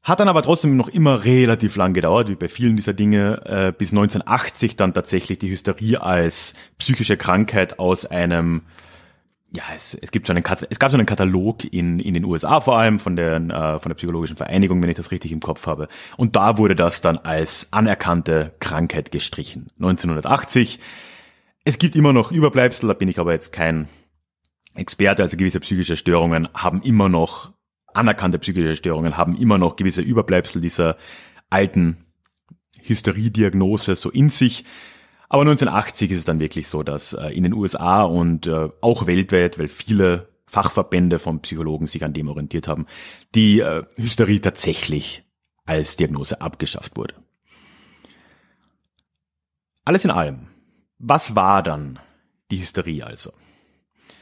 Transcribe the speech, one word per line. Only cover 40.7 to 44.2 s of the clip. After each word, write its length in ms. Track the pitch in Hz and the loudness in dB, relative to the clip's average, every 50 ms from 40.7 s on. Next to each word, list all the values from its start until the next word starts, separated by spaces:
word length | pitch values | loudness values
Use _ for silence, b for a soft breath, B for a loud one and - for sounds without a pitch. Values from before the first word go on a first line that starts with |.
| - 104 92 - 92 90 90 87 85 80 | 0 -2 -2 0 0 2 2 2 0 0
von 240 | - 82 80 78 | -2 -4 -8 -8
Psychologen 460 | - - 82 78 80 78 78 78 80 73 | -8 -10 -10 -8 -6 -6 -6 -6 -6 -6
sich 160 | - 80 78 | -8 -8 -8
an 100 | 76 73 | -8 -8
dem 140 | 78 76 73 | -8 -8 -8
orientiert 400 | 73 73 76 73 - 82 - - | -8 -8 -10 -8 -8 -8 -6 -6
haben, 180 | 76 78 73 B B B B B B B B B - | -6 -6 -8 B B B B B B B B B 2
die, 280 | 110 110 104 104 110 | 4 6 6 6 6
äh, 240 | - 78 78 82 - - _ | 4 2 -2 -4 -6 -10 _
Hysterie 440 | - 113 117 - - | -8 -6 -4 0 2